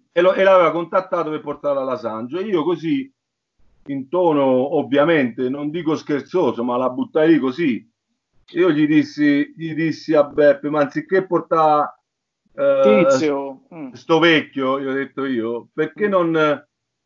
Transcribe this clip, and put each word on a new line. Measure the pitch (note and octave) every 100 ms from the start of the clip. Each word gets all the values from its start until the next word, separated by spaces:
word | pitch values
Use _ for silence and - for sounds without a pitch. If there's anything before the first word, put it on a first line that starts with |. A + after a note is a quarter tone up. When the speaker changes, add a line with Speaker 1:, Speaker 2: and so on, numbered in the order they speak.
| _
Speaker 1:
E | E3+
lo, | F3+
e | F#3+
l'aveva | F#3+ F#3 E3
contattato | D#3+ E3+ F#3+ F3+ F3 D#3
per | D3+
portarlo | D3 C#3 C#3+ C#3
alla | C3 B2
San | A#2 A2 B2
Gio. | F3
E |
io | G#3+ F3
così, | D3+ E3 D#3+ C#3 C3+ _ _ _ _ _ _ _ -
in | C#3 C3+
tono | F3 E3+ D3 C3+ B2+ C3+ D3+
ovviamente, | A#2 C#3+ D#3 D#3+ B2 B2+ B2+
non | C#3+ D3
dico | E3+ D#3+ C#3
scherzoso, | - C#3+ - F#3 C3+ A#2
ma | B2 B2
la | B2+
buttai | C3 B2 D#3+ D#3+
lì | D3+
così. | C3 B2+ D#3+ G#2 - _ _ _ _ _ _
Io | - F3+
gli | D3+ D3+
dissi, | D#3 B2+ D3 D3 C#3+ D3 -
gli | D#3+
dissi | D3+ D#3+ - -
a | D#3
Beppe, | C#3 D3 D3 C#3 D3
"Ma | D3+
anziché | C#3 D#3 - F#3 F#3
portà, | E3 - E3 D#3 D3+ C#3+ - _ _ _ _ _
eh, | - - C#5 G#2 G#2+ -
Speaker 2:
Tizio. | - D3+ C#3 C#3 C3+ _
Mm. | - C3+
Speaker 1:
sto | A#2 - D#3+
vecchio", | E3+ D#3 - C3+ C3 C#3
gli | C3+
ho |
detto | C3+ C3 C3+
io, | C3+ A#2+ A2+ A#2 A2
"perché | - D#3 - G#3
Speaker 2:
Mm. |
Speaker 1:
non, | F#3 E3+ D#3+ D3+ C#3+ - _ _ _